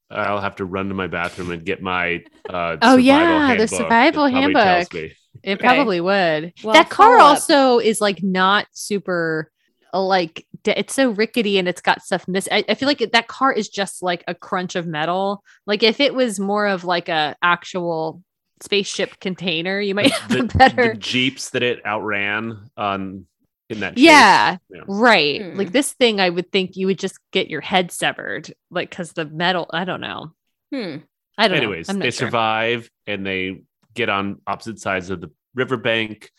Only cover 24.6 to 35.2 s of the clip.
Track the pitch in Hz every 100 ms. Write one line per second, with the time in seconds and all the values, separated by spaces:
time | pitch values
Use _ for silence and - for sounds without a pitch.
24.6 | _ 180 - 196 240 202 147 139 185 190
25.6 | 185 240 277 - 240 202 180 175 175 202
26.6 | 185 185 190 196 190 - _ 190 - 147
27.6 | - 185 180 - 156 - - 101 160 -
28.6 | _ 175 - - 170 - 151 156 175 180
29.6 | - 160 185 160 - - 160 - _ _
30.6 | - 277 190 147 - _ _ - 214 170
31.6 | 113 87 85 196 139 - 117 117 110 110
32.6 | 113 120 113 _ - 101 98 95 92 95
33.6 | _ _ _ - 110 101 98 101 - 98
34.6 | 113 101 104 95 90 92